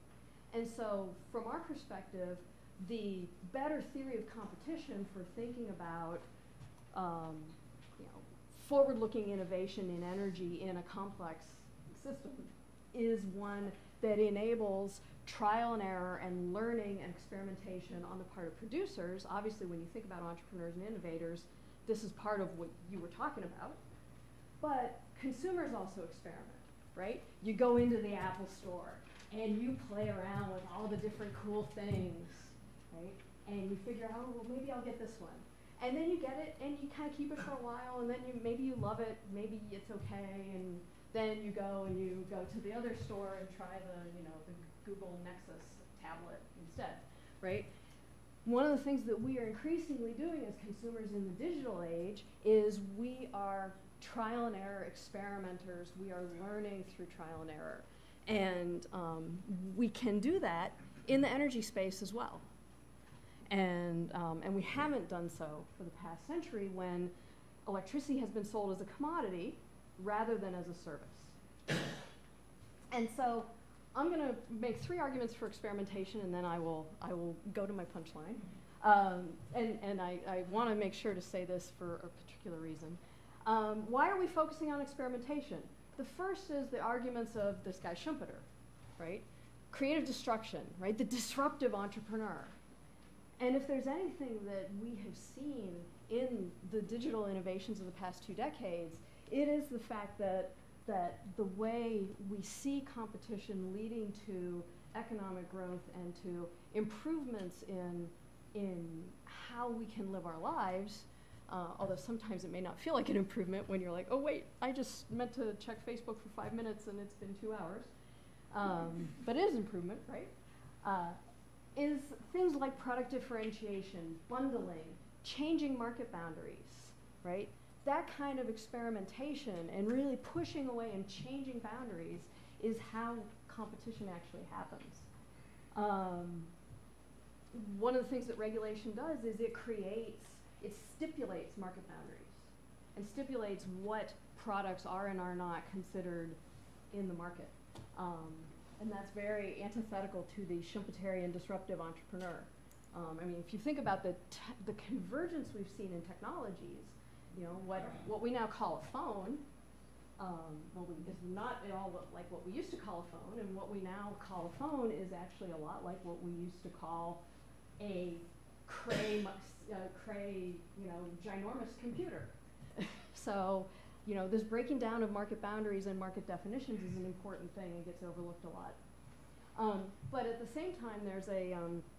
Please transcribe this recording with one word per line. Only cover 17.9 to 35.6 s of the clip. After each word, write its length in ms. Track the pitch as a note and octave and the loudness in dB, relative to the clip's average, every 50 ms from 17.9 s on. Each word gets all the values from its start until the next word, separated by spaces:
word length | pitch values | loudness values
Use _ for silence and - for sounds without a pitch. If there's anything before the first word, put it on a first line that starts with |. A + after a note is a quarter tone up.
| F#3 F3 F3 F3+ | -6 -6 -6 -6
on 80 | F#3 F#3 | -6 -6
the 60 | F#3 | -8
part 220 | F#3 - G3 E3+ | -8 -6 -4 -4
of 120 | E3 D#3+ - | -4 -4 -6
producers. 680 | A#3 A3 A3+ E4 G4 F#4+ - - E3+ F3 F#3 G3 F#3+ - | -6 -2 0 0 0 0 0 -2 -2 -2 -2 -4 -4 -2
Obviously, 340 | - G3+ G#3 A3 G#3+ - G3 | -2 0 0 0 -2 -2 -4
when 140 | F3 E3+ E3+ | -4 -2 -4
you 80 | E3 E3+ - | -4 -6 -6
think 100 | A3+ A3 | -8 -6
about 180 | F#3+ F#3 E3+ F3 | -6 -6 -4 -4
entrepreneurs 520 | E3+ E3+ E3+ - - G3+ F3 E3+ E3+ E3 | -4 -4 -6 -8 -10 -6 -4 -4 -4 -4
and 120 | F3+ F#3+ | -4 -4
innovators, 580 | G#3+ A3+ G3 E3 E3+ E3 E3 E3 E3 E3+ E3+ - - - - - - - - - | -4 -4 -4 -2 -2 -2 -2 -2 -2 -4 -4 -8 -12 -16 -16 -16 -16 -16 -6 0
this 180 | - A3 G#3+ A3 | 2 2 2 2
is 80 | F#3 - | -2 -6
part 280 | - - G#3 G#3+ G3+ | -2 0 2 4 4
of 80 | F#3+ E3 E3+ E3 | 4 2 0 -2
what 100 | E3+ E3+ - - F3 F3 | -6 -6 -6 -8 -8 -6
you 80 | G3 F3+ | -6 -4
were 100 | E3 F3 | -6 -6
talking 360 | - - B3+ D4 - G#3+ F#3 | -2 0 0 0 0 -2 -4
about. 280 | F3 - - - B3 E4 F4+ - - - - - - - - - - - - - - - - | -6 -6 -6 -8 -8 -8 -10 -12 -14 -14 -16 -16 -16 -16 -16 -16 -16 -16 -16 -16 -16 -6 -2
But 400 | - D4+ C#4 B3+ B3 A#3+ - - - - - - | 2 4 4 4 4 2 -2 -6 -12 -14 -8 -2
consumers 540 | - C4+ - - C#4+ F#4 F#4 F4 D#4 B3+ A3+ | -2 -2 0 2 2 2 4 4 2 2 0
also 280 | G#3 F#3+ G3 - G3+ E3+ | 0 -2 -2 -4 -4 -6
experiment, 420 | E3 - - - F3 E3 - - - - - - - - - - - - | -6 -8 -10 -10 -10 -10 -10 -10 -12 -14 -14 -16 -16 -16 -16 -16 -12 -6
right? 280 | F#3 F#3 G#3 B3 - - - - - - | -4 -2 -2 -2 -2 -6 -10 -12 0 2
You 100 | A3 G#3+ | 2 8
go 240 | F#3+ B3 B3 A#3+ | 10 12 12 12
into 220 | A#3+ A#3+ B3 A#3+ G#3+ | 12 12 10 8 8
the 160 | G#3 G3+ G3+ | 6 4 2
Apple 340 | F#3+ F#3 F#3 F#3 G3 G3 F3 | 2 2 2 0 0 -2 -4
store 440 | - - - F#3 F3+ F3 - - - - - - - - - - G3+ | -6 -6 -6 -6 -4 -4 -6 -6 -8 -10 -12 -14 -14 -14 -12 -8 -4
and 280 | G#3+ A3 G#3+ G#3+ A3 | 0 2 4 4 4
you 160 | A#3+ C4+ C4 - - - | 4 4 2 0 -2 -2
play 180 | G3+ G#3 G#3+ G#3+ | 0 2 2 4
around 440 | G3+ F#3+ F3+ F#3+ G3+ G3+ G3+ F#3+ F#3 | 2 2 0 0 0 0 0 0 0
with 100 | F#3 F#3 F#3 F#3 | -2 -4 -4 -4
all 120 | F#3 G#3+ | -2 0
the 100 | G#3 G#3 | 0 2
different 360 | - G#3 G#3+ G#3+ - G#3+ G3+ G3+ - - | 2 2 0 0 -2 -4 -4 -4 -4 -2
cool 260 | G#3 G#3 G#3+ G#3+ - - | 0 0 0 0 0 -2
things, 540 | G#3+ G3+ G#3 G3+ F#3+ F#3 F3 F3 E3+ F3 E3+ - - - - - - - - - - - - E3 | -4 0 2 2 2 2 0 -2 -4 -8 -10 -12 -12 -14 -14 -14 -14 -14 -14 -14 -14 -14 -12 -10
right? 200 | E3 E3+ G3 - - - - - - - G3+ | -10 -10 -10 -10 -12 -14 -16 -16 -14 -8 -4
And 220 | G3+ G3+ F#3+ F#3+ | -2 -2 0 0
you 60 | G3+ - - | 0 -2 -2
figure 200 | A#3+ A#3 A3 A3+ | -4 -4 -2 -4
out, 100 | A3+ A3+ | -4 -4
"Oh, 160 | A#3 B3+ B3+ A#3 | -4 -4 -4 -4
well, 120 | A#3 G#3+ A#3 | -4 -4 -4
maybe 220 | B3+ C4+ C4+ C#4 C4 | -4 -2 -2 -2 -2
I'll 100 | B3 A3+ | -2 -2
get 160 | B3 - - | -4 -4 -4
this 140 | A3 - - - | -6 -6 -8 -8
one." 120 | F3+ - - - - - - - | -10 -12 -12 -12 -14 -16 -16 -18